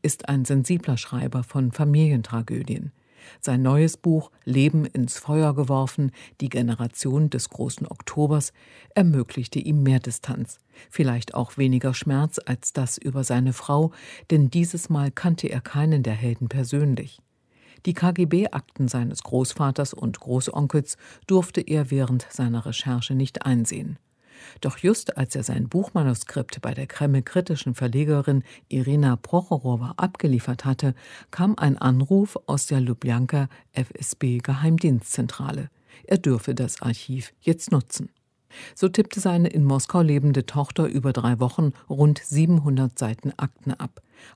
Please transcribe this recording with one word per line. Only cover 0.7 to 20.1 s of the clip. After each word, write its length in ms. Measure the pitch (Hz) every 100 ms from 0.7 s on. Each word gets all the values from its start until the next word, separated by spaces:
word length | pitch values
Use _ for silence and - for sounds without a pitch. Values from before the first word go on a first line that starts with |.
| 175 - 120
Schreiber 440 | - 123 127 127
von 300 | 120 139 127
Familientragödien. 1200 | - 147 147 156 127 113 117 113 120 - - 147 _ _ _ - -
Sein 200 | - 123
neues 360 | 131 143 160 -
Buch 340 | 170 156 - _ -
Leben 400 | 131 147 151 151
ins 320 | 135 123 -
Feuer 360 | - 151 156
geworfen, 580 | 139 135 135 131 - 139 - - -
die 80 | 135
Generation 800 | 120 120 113 117 - 135 139 151
des 200 | 127 -
großen 360 | - 135 - -
Oktobers, 680 | - - 147 147 147 - _ - - - 208
ermöglichte 640 | 175 139 117 - 120 143
ihm 240 | 151 151
mehr 160 | 135 131
Distanz. 600 | 123 - - 127 - - _ - -
Vielleicht 440 | - 135 120 -
auch 240 | - 120 -
weniger 360 | 135 127 131
Schmerz 460 | 127 147 139 156 - -
als 260 | - -
das 260 | - 127 -
über 280 | 143 135 127
seine 260 | 123 127
Frau, 400 | 120 - 143 160 - - - -
denn 180 | 156 135
dieses 400 | 175 170 170 -
Mal 220 | 151 139
kannte 360 | - 180 165 -
er 120 | 127
keinen 440 | - 143 156 147
der 100 | 117
Helden 340 | 107 120 117 117
persönlich. 720 | 135 123 143 147 120 139 - _ _ _ _ _ - 185
Die 80 |
K-G-B-Akten 920 | 170 175 175 170 170 208 143 - - 127
seines 360 | 123 120 147
Großvaters 680 | - 127 127 - 139 135 139
und 280 | - 117